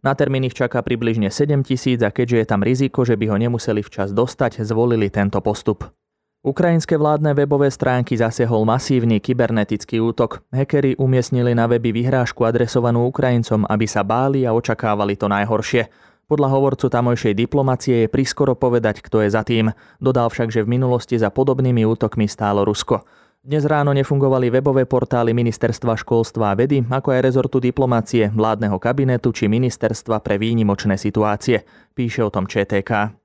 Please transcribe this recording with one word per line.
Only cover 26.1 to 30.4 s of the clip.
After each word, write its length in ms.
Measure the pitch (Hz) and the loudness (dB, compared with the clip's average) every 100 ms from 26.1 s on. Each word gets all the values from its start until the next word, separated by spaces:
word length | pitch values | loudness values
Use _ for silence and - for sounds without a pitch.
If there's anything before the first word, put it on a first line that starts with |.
| 117 113 - 107 | 0 0 -2 0
a 60 | 98 | 2
vedy, 240 | 135 139 | 2 0
ako 320 | 120 131 139 127 | 0 -2 0 0
aj 80 | |
rezortu 400 | 131 131 127 131 | 2 2 0 0
diplomacie, 640 | 123 131 131 117 104 120 104 107 | 0 0 0 0 0 0 0 0
vládneho 400 | 110 107 107 95 | 0 0 -2 -2
kabinetu 480 | 117 135 131 123 123 | -2 0 0 0 -2
či 160 | 113 104 | 0 0
Ministerstva 720 | 113 127 - 113 110 - 107 | 0 0 -2 -4 -4 -4 -4
pre 160 | - | -2
výnimočné 640 | 101 | -2